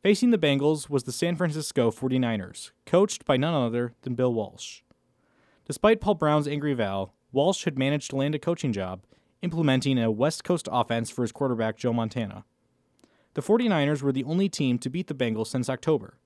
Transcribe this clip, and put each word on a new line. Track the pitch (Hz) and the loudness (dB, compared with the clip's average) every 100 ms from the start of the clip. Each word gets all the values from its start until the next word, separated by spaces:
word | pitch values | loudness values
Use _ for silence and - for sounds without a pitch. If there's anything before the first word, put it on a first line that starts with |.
Facing | 190 208 247 | 4 4 4
the | 226 | 4
Bengals | 156 139 143 156 - | 4 4 2 0 0
was | 143 | -2
the | 131 | -2
San | - 170 170 | -2 -2 0
Francisco | 180 151 147 - 120 | -2 -2 -4 2 2
forty-niners, | - 131 127 120 110 90 - - _ - | 2 0 0 0 -2 -6 -14 -20 _ 0
coached | 175 202 - - | 2 2 -2 0
by | 131 | 0
none | 147 | 2
other | 160 120 117 120 - | 0 0 0 -4 -8
than | - 120 | -8 0
Bill | 127 | 0
Walsh. | 117 101 - - - _ _ _ _ _ _ _ _ _ | 0 -4 -10 -18 -18 _ _ _ _ _ _ _ _ _
Despite | 147 214 220 | 2 4 4
Paul | - 190 | 2 0
Brown's | 151 151 143 | 2 2 0
angry | 147 147 | -2 -2
vow, | 131 101 98 95 _ _ | 0 0 -2 -6 _ _
Walsh | 127 156 190 - | 0 2 0 -4
had | 135 | -2
managed | 135 147 - | 0 0 -4
to | 135 | -4
land | 139 151 | -2 -2
a | |
coaching | - 170 147 | -4 -2 -2
job, | 101 92 92 _ _ _ _ | -2 -4 -8 _ _ _ _
implementing | 175 165 151 131 135 131 | -6 0 2 2 2 2
a | 113 | 2
West | 107 143 - | 2 0 -2
Coast | - 175 - | -2 -2 0
offense | 127 120 117 117 | -2 0 -2 -4
for | - | -4
his | 117 | -4
quarterback, | - 135 117 110 107 | -2 -2 0 -2 -2
Joe | 123 | -2
Montana. | 117 113 123 104 98 - _ _ _ _ _ _ _ _ | -2 -2 -4 -8 -10 -18 _ _ _ _ _ _ _ _
The | - | -8
forty-niners | - 226 240 175 143 151 | 0 2 4 2 2 2
were | 139 | 0
the | 131 131 | 0 0
only | 170 196 | 0 0
team | - 139 120 | 0 0 0
to | 139 | -2
beat | 151 185 | -6 -6
the | 139 | -2
Bengals | 123 110 113 | -2 0 -2
since | 127 123 | -2 -4
October. | 131 - 151 95 _ | -4 0 0 -2 _